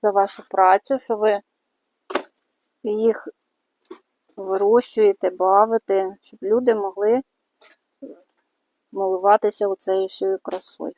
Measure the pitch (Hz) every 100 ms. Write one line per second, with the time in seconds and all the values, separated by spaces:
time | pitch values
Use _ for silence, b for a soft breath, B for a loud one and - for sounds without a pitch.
0 | 214 196 196 - - - 190 190 - 269
1 | - 220 214 202 - _ _ _ _ _
2 | _ - - _ _ _ _ _ 226 214
3 | 226 214 - - _ _ _ _ _ -
4 | _ _ _ - 190 190 202 233 240 -
5 | 214 196 185 180 185 196 220 226 _ 190
6 | 190 202 - - 190 226 247 220 196 190
7 | 208 240 269 _ _ _ b b _ _
8 | - 202 _ _ _ _ _ _ _ 196
9 | 190 185 196 214 208 - 202 190 - 190
10 | 190 - 190 190 - 185 - - -